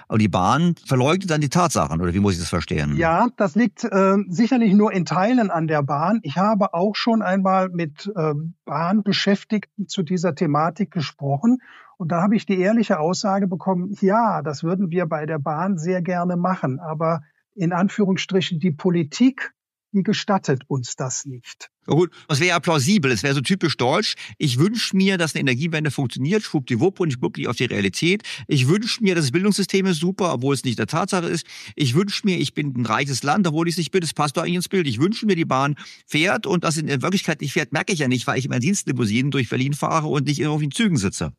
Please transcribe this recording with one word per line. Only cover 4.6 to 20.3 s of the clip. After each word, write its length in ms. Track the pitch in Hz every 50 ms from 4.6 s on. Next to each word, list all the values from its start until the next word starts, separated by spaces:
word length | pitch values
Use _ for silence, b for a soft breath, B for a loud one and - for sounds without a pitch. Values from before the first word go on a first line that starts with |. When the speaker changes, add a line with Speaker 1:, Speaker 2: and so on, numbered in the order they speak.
| 226 208 185
Speaker 2:
nur 200 | 208 208 214 -
in 120 | 190 160
Teilen 460 | - 156 180 190 220 254 254 220 190
an 160 | 175 165 160
der 160 | 156 160 147 143
Bahn. 380 | 135 151 143 160 180 220 226 -
Ich 160 | 147 139 170
habe 360 | 190 214 226 196 202 190 -
auch 200 | 170 185 214 202
schon 280 | - - 240 226 226 202
einmal 460 | 180 190 196 185 190 190 190 185 185
mit, 400 | 180 170 170 151 147 - - 196 220
ähm, 380 | 190 156 156 147 147 160 165 175 - _
Bahnbeschäftigten 1200 | - 143 151 165 170 202 220 196 202 190 - - 196 202 - - - 220 208 - - _ - 196 -
zu 160 | - - 180
dieser 320 | 139 185 180 165 185 143
Thematik 560 | - 185 156 143 147 156 170 170 - 208 - -
gesprochen. 640 | 180 139 - - - 143 139 139 139 - 233 254 247 B B B B B B B
Und 160 | - 190 151 175
da 100 | 170 180
habe 140 | 202 226
ich 100 | 202 -
die 140 | - 196 185
ehrliche 400 | 180 196 226 233 208 - 196 160
Aussage 480 | 151 170 180 - - 202 190 196 196 185
bekommen, 480 | 190 160 - 190 190 175 180 196 196 -
ja, 420 | - 190 196 226 240 214 180 151 143
das 200 | 156 147 - -
würden 300 | 160 185 190 202 165 160
wir 140 | 180 180
bei 200 | 160 170 151 156
der 140 | 156 165 156
Bahn 360 | 139 170 151 151 175 196 202
sehr 260 | 165 147 175 185 185 170
gerne 340 | 185 180 175 175 180 180
machen, 420 | 175 175 185 185 - - 139 127 147
aber 460 | 175 156 160 156 165 160 170 160 160 b b b b _ _
in 160 | 214 175 170 180
Anführungsstrichen 880 | 170 190 196 - - 208 185 190 - - - 185 190 - - 180 156
die 100 | 160 185
Politik, 840 | 147 - - 185 170 170 170 151 - - 240 262 262 - - - - _ _ _ _ _ _ _ -
die 120 | 196 175
gestattet 580 | 214 202 - - -